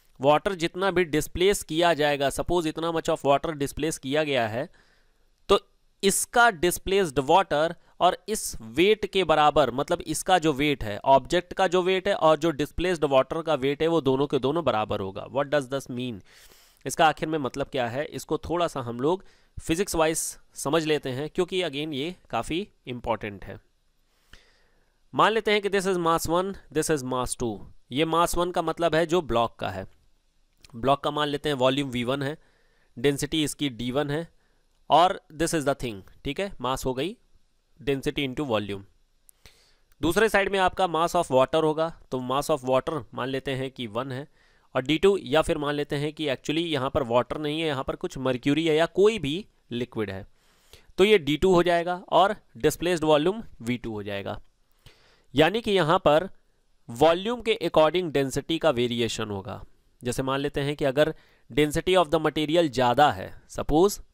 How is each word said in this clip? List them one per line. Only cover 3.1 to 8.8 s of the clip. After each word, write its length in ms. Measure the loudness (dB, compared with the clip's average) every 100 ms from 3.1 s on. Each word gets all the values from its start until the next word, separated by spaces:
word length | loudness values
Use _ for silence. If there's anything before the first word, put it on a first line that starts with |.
| -2 2
water 280 | 2 2
displace 440 | -4 -6 -4 -4 -4
किया 260 | -4 -2
गया 220 | 0 0 -2
है, 200 | -4 -8 _ _ _ _ _ _ _ 0
तो 120 | 0 _ _ _ -2
इसका 480 | 0 0 0 4 4
डिस्प्लेस्ड 680 | 4 -2 -2 -2 0 0 -2
वाटर 560 | 4 4 4 0 -2 -4 _ 0
और 160 | 2 2 -6
इस 280 | -6 -6 -12
वेट 460 | -6 2